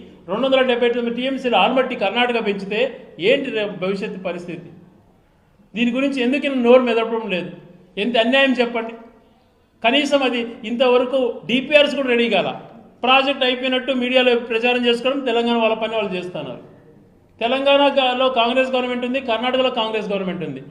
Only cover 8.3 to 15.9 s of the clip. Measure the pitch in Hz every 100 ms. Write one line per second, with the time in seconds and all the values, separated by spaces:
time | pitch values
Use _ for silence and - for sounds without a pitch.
8.3 | 269 269 247 233 233 226 - - - _
9.3 | _ _ _ _ _ 226 285 285 277 254
10.3 | 240 233 - 214 240 247 247 247 269 240
11.3 | - 151 254 285 294 277 254 254 240 233
12.3 | 190 139 127 - - - - 240 269 269
13.3 | 277 254 254 262 254 240 254 247 254 247
14.3 | 233 240 226 247 247 240 233 262 277 262
15.3 | 233 233 233 220 226 220